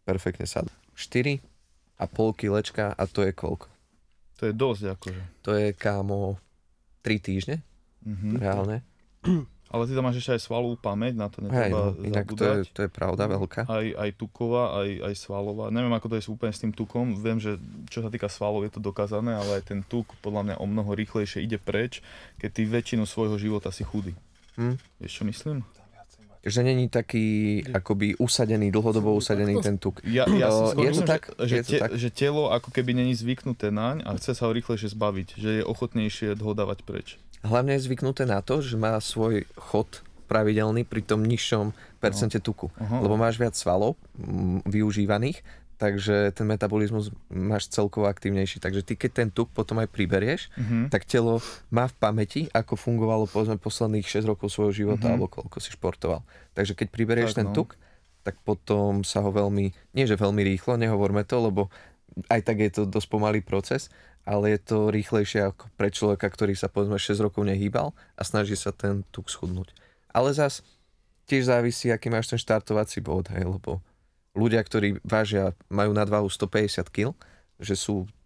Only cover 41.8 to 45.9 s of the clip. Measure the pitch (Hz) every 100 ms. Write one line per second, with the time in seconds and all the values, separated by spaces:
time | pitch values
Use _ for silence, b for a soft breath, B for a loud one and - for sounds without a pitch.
41.8 | B - 107 98 110 107 113 - 85 -
42.8 | 107 117 101 107 117 113 120 - 87 92
43.8 | 107 160 - - - 95 92 92 101 104
44.8 | 107 104 101 104 127 180 B B B -
45.8 | 104